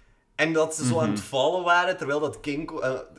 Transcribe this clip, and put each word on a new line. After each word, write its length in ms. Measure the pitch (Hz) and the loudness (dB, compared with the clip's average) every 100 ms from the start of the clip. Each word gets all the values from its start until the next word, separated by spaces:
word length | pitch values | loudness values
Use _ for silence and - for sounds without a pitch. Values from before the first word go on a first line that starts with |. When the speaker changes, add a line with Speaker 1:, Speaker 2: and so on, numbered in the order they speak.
| _ _ _ - | _ _ _ -2
Speaker 1:
En 180 | 160 | 0
dat 220 | 160 156 156 | 2 0 0
ze 100 | 127 | 0
zo 80 | 117 | 2
Speaker 2:
Mhm. 80 | |
Speaker 1:
aan 60 | 107 | 0
het 100 | 104 | -2
vallen 420 | - 131 147 180 | -2 0 2 2
waren, 340 | 175 175 180 180 | 4 4 4 -2
terwijl 220 | 139 147 | -2 -2
dat 200 | 147 - | -2 -4
King 280 | 147 143 160 | -6 -6 -6
Ko-, 120 | 160 | -4
eh, 200 | 127 131 - | -4 -4 -8